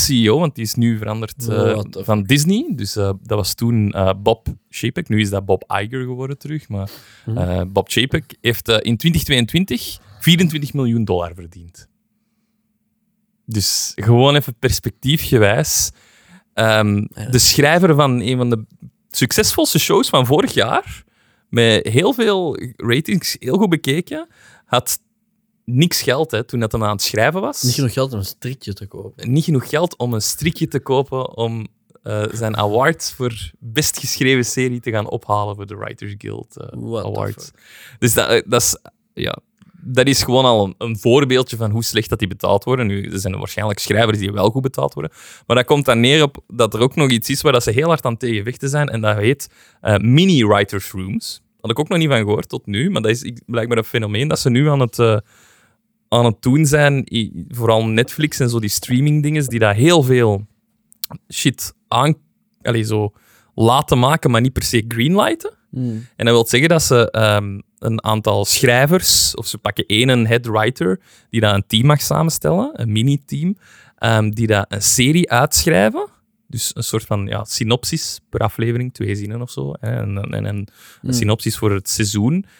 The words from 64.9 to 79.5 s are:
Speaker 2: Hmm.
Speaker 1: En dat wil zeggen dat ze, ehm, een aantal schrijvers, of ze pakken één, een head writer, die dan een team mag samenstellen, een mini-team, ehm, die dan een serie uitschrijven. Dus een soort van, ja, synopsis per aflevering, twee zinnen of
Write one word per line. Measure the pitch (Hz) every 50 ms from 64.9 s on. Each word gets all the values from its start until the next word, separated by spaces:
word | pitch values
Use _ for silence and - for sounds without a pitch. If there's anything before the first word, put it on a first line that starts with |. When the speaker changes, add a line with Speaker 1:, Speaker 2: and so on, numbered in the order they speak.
| 117 113 120 151 185 202 233 - 339 330 - 415 - _ _ _
Speaker 2:
Hmm. | - 131 127 120 110 110 120 - _
Speaker 1:
En | - 110
dat | 120 120
wil | 117 117
zeggen | - - 120 139 -
dat | 175 156
ze, | - - 131 120 113 -
ehm, | - - 110 107 104 104 101 101 98 101 - _ _ -
een | - 110 113 110 -
aantal | 110 110 107 107 107 101 101 101
schrijvers, | - - - - 123 120 123 139 143 160 - - - - - - - -
of | - -
ze | - - 107
pakken | - 107 - - -
één, | - 101 107 123 131
een | 127 120 113
head | 110 120 120 120
writer, | 117 107 107 110 113 131 - 165 185 190 185 _ _ _ _ _ _
die | - 113
dan | 107 104 101
een | 98 101
team | - - 110 120
mag | 147 147 139
samenstellen, | - - 151 151 160 165 - - - 151 160 185 240 294
een | 320 - 120 113
mini-team, | 107 107 113 139 143 147 143 - 139 143 156 180 202 - _ _ - - - _ _ -
ehm, | - 117 113 110 107 107
die | 104 113 117
dan | 107 107 101 101 -
een | - 101
serie | 101 - - - 123 135 156 175 175 -
uitschrijven. | 117 117 139 147 - - - - 160 180 202 220 233 339 415 403 _ _ _ _ _ _ _
Dus | - - 113 - - -
een | 117 113
soort | - - 113 -
van, | - 110 101 98
ja, | 104 110 104 110
synopsis | - - - 117 107 117 123 - - 160 160 - - - - _ _
per | - -
aflevering, | 113 113 - - 113 117 117 120 127 127 -
twee | - 107 104 101
zinnen | 104 101 104 110 117
of | 120 120